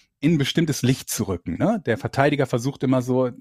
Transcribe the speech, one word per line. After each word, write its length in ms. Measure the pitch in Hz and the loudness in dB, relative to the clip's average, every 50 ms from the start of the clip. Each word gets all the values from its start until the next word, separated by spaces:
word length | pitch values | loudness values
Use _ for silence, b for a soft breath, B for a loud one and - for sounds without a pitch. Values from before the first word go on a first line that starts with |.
| b b b - | b b b -2
in 120 | - 147 | 0 2
ein 60 | 175 143 | 2 2
bestimmtes 420 | 135 - - - 175 143 139 - | 2 0 2 0 0 0 0 0
Licht 300 | - 123 131 - - - | 2 0 0 0 -2 -8
zu 140 | - - 107 | -4 -4 -2
rücken, 340 | 98 92 85 - - 82 - | -2 -4 -6 -4 -6 -4 -2
ne? 240 | 123 185 240 208 - | 0 0 0 -2 -2
Der 140 | 117 110 98 | -2 -4 -2
Verteidiger 480 | - 127 - - 135 151 147 143 135 | -4 -4 0 2 2 2 2 2 0
versucht 360 | - - 123 113 139 139 - | 0 0 -2 -2 -4 -6 -2
immer 200 | - 131 131 131 | 0 2 2 2
so, 280 | 120 127 127 127 131 123 113 - | 2 2 2 2 2 0 -2 -8